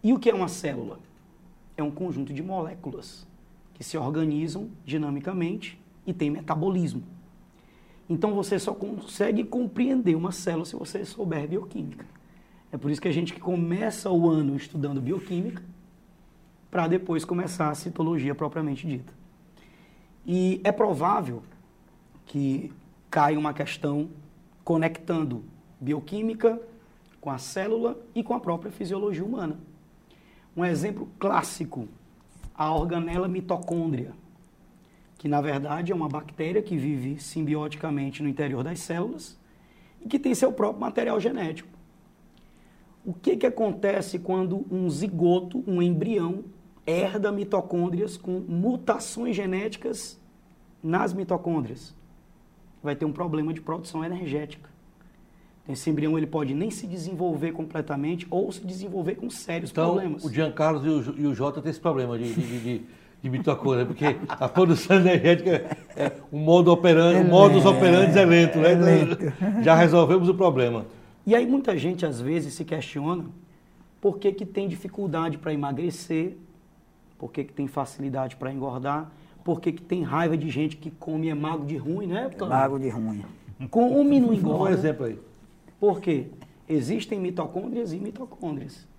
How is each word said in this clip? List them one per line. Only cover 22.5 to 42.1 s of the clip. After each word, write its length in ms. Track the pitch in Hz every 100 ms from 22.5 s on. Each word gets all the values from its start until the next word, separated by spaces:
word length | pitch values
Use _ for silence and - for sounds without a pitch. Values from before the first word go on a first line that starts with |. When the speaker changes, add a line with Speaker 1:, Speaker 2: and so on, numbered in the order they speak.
| 135 - - - _ _
Speaker 1:
caia 280 | 156 147 151
uma 140 | 151
questão 560 | 147 - - 147 147 156 - - - - _
conectando 800 | - 160 165 160 - 165 151 120 107 - _ -
bioquímica 800 | 123 151 151 202 220 220 233 233 - - - _ _ _
com 80 | 151
a 80 | 131
célula 600 | - 190 202 226 233 247 -
e 100 | -
com 100 | 226
a 60 | 240
própria 320 | 180 165 185
fisiologia 520 | - 185 196 208 165
humana. 340 | 196 247 165 - - - _ - _ _ _ - _ -
Um 100 | 175
exemplo 420 | 156 190 202 - -
clássico, 680 | 196 190 - - 165 - 110 - _ _ _ - -
a 200 | - 156
organela 540 | 156 170 170 170 175 185
mitocôndria, 840 | 185 180 175 175 170 165 131 - - - - _ _ - _ _ _ _ _
que 100 | 151
na 120 | 147
verdade 520 | 143 139 147 151 175
é 40 | 185
uma 140 | 151
bactéria 520 | 147 147 - 160 208
que 140 | 208 165
vive 420 | 135 143 127 143
simbioticamente 1040 | - 165 151 151 151 151 165 143 139 139
no 60 | 147
interior 340 | 139 143 127
das 160 | 139 175
células 600 | - 170 214 311 - - _ _ _ _ - -
e 60 | 220
que 100 | 277
tem 160 | 277 247
seu 160 | 262
próprio 300 | 226 208 208
material 380 | 240 214 233 226
genético. 500 | 220 269 165 156 - - - _ _